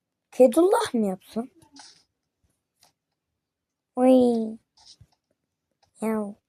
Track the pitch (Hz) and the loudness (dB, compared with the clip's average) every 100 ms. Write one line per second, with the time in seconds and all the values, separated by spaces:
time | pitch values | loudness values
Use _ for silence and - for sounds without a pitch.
0 | _ _ _ - 254 269 359 466 427 233 | _ _ _ 2 2 4 2 0 -2 -4
1 | 202 185 _ 226 254 330 _ 277 - _ | -4 -6 _ -12 -12 _ _ -20 -20 _
2 | _ _ _ _ _ _ _ _ _ _ | _ _ _ _ _ _ _ _ _ _
3 | _ _ _ _ _ _ _ _ _ - | _ _ _ _ _ _ _ _ _ 0
4 | 254 254 247 233 220 226 _ _ - - | 4 4 2 -2 -6 -12 _ _ -20 -20
5 | - _ _ _ _ _ _ _ _ - | -20 _ _ _ _ _ _ _ _ -12
6 | 220 214 202 208 | -8 -8 -8 -16